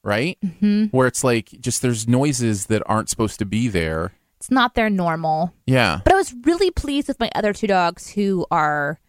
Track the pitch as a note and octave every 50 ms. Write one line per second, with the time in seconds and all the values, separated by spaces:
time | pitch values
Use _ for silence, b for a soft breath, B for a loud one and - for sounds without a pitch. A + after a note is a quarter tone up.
0 | - G2+ G2+ G#2+ C3+ F3 - - - F#3 E3 - G#3 G#3 G#3 G#3 A3 G#3 B2+ C3
1 | C3 B2 - - - B2+ A#2+ A2+ G#2 - - - B2 B2+ - - - B2+ A#2+ A2
2 | A2 A#2 A#2+ B2+ C#3+ D3+ C3+ A#2+ A#2+ A2+ G#2+ G2 - - A2 G#2 - - G#2+ A2
3 | - - - - A2+ G2+ - - G#2+ F#2+ G2+ A2 B2 A#2+ G2 F2 E2 D#2+ D#2+ D#2+
4 | E2+ F#2+ - _ _ _ _ _ - - B3+ C4 A#3+ B3 - A#3+ A3 A3 G3+ F#3
5 | F3 E3+ D#3+ E3 E3 D#3 D#3 D#3 E3+ F3 - _ _ B2+ C3 B2+ A#2 F#2 D2+ F2+
6 | G2 - F#4 G4 F#4 - B3+ B3 A#3+ D4+ F4 F4 G4+ F4+ F4 - - C#4+ C#4 C#4+
7 | C#4+ - C4+ - - - - - G#3 G#3 G3 - - G3 G3 F#3 F3 E3+ F3 -
8 | - - - G3+ G3+ G3 F#3+ F3+ - - E3+ E3 D3+ D3+ D3 D3 C#3+ C#3+ D#3 -
9 | _